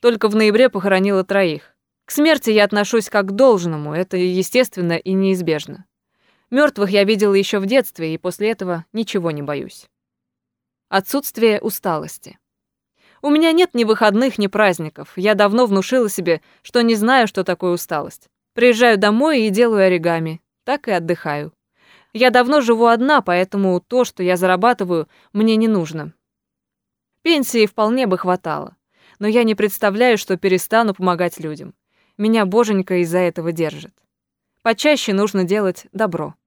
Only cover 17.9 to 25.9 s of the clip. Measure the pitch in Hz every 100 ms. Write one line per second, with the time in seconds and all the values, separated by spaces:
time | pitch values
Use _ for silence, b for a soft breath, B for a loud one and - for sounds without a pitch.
17.9 | 156 - - _ _ _ - 240 226 247
18.9 | 208 208 214 294 294 220 196 240 214 190
19.9 | 180 165 165 160 160 _ _ - 285 -
20.9 | 185 165 175 165 147 151 _ _ b b
21.9 | b b 220 247 233 240 294 240 226 233
22.9 | 233 254 294 202 175 190 202 196 180 _
23.9 | 247 247 - 180 180 185 180 220 240 185
24.9 | 175 151 b b 202 220 220 226 208 156